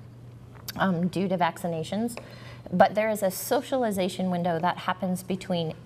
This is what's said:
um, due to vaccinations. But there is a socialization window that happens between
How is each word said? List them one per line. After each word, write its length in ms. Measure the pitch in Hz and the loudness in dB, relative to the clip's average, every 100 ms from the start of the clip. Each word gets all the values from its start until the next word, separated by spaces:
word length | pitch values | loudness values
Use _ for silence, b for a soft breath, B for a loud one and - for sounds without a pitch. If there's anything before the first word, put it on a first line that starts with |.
| - - - - - - - - | -18 -18 -18 -18 -18 -16 -8 0
um, 300 | 190 170 180 | 2 2 2
due 200 | 170 190 | 0 0
to 100 | 185 | 2
vaccinations. 800 | 170 170 175 160 160 196 233 233 B B B B B | 2 0 -4 -2 -2 -2 -2 -4 B B B B B
But 240 | 180 190 190 | 6 6 6
there 140 | 220 | 0
is 140 | 214 | 2
a 80 | 190 | 0
socialization 960 | - - 254 247 269 233 196 185 185 185 | 0 0 0 2 0 2 2 0 0 0
window 280 | 175 175 165 | 2 2 2
that 180 | 175 180 | 2 0
happens 420 | - 185 185 180 | -2 -2 0 -2
between 520 | - 190 - 175 160 160 | -2 -4 -2 0 -2 -4